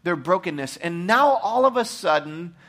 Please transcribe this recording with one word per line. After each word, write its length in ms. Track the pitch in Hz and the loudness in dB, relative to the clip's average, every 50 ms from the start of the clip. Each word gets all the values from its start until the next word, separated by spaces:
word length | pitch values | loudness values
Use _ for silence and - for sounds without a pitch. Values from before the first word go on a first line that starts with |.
| _ | _
their 120 | 175 175 | -2 -4
brokenness. 600 | 147 131 156 180 190 - 180 151 147 135 135 - | -4 0 0 0 0 0 -6 -6 -6 -8 -8 -10
And 280 | - - 170 170 170 170 | -8 -6 -6 -6 -4 0
now 280 | 190 220 247 285 294 269 | 2 4 4 6 4 4
all 300 | 233 - 202 226 254 262 | 2 0 0 2 4 2
of 120 | 269 233 | 4 2
a 80 | 247 226 | 2 -2
sudden, 720 | 226 - - - 170 151 151 143 151 151 160 175 175 170 _ - | -2 -6 -4 0 2 2 2 0 -4 -10 -10 -10 -12 -14 _ -20